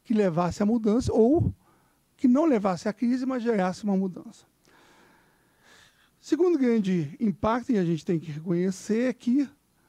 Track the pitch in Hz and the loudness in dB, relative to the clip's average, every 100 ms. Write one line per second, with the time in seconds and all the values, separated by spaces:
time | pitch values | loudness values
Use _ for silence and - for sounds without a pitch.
0 | - 214 190 160 175 - 208 233 220 226 | -2 0 2 0 -2 0 0 0 0 0
1 | - - 226 330 - - _ _ _ _ | 0 2 4 4 0 -4 _ _ _ _
2 | _ _ 262 254 330 233 202 175 220 202 | _ _ 2 4 4 2 0 -2 -4 -2
3 | 240 254 262 254 233 214 185 180 202 190 | -2 -2 -4 -4 -2 0 0 -2 -2 -2
4 | 190 165 233 - _ _ _ _ _ _ | -2 -8 -18 -20 _ _ _ _ _ _
5 | _ _ _ _ _ _ _ - - _ | _ _ _ _ _ _ _ -20 -20 _
6 | _ _ - 294 359 311 247 226 190 180 | _ _ -4 0 2 2 2 2 0 0
7 | 143 175 220 165 214 240 240 214 170 160 | -2 -4 -4 -2 -2 -2 -2 0 0 -2
8 | - 170 156 147 170 170 185 185 - 220 | -2 -4 -4 -10 -4 -2 -2 -4 -4 -2
9 | 254 - 247 262 269 - _ _ | -2 -4 -2 0 -2 -8 _ _